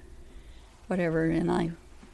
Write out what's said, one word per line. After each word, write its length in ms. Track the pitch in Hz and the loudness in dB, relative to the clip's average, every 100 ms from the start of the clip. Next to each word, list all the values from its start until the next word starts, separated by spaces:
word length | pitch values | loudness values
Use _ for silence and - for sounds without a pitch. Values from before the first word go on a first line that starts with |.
| - - - - - - - - - | -16 -18 -18 -18 -16 -18 -18 -20 -4
whatever, 380 | 180 170 160 | 0 2 4
and 260 | 160 160 170 | 4 4 4
I 200 | 180 165 170 - - - | 4 2 -2 -12 -20 -20